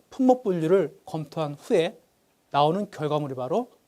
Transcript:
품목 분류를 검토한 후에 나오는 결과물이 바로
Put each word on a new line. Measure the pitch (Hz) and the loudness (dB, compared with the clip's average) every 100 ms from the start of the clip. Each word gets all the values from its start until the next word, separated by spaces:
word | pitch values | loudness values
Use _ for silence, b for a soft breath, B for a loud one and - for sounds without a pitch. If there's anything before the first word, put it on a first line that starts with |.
| _ | _
품목 | - 254 254 | 0 2 2
분류를 | 214 175 160 190 151 - - | 2 -2 2 2 2 -6 -10
검토한 | 160 151 - 151 | -10 -8 -6 -6
후에 | 143 - 208 165 - _ _ _ _ _ | -6 -2 0 0 -4 _ _ _ _ _
나오는 | 139 147 185 202 | 2 2 0 -6
결과물이 | - 147 147 147 131 | -6 -4 -2 -4 -8
바로 | 127 190 247 _ | -4 -4 -4 _